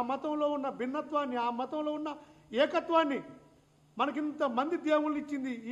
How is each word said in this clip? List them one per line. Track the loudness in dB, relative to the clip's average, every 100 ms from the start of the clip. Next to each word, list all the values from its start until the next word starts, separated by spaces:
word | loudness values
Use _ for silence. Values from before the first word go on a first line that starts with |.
| 0
మతంలో | -2 -2 2 2 2
ఉన్న | -2 -2
భిన్నత్వాన్ని, | -2 -2 -2 -2 0 0 0
ఆ | -2
మతంలో | -4 -2 -2 -2
ఉన్న | -4 -8 -14 -20 -6 2
ఏకత్వాన్ని, | 2 2 4 4 4 0 -6 -16 -20 -20 _ _ _ -2
మనకింత | 0 0 -4 0 0 2
మంది | 0 0 4
దేవుళ్ళు | 4 4 0
ఇచ్చింది | -2 -4 -4 -6 -4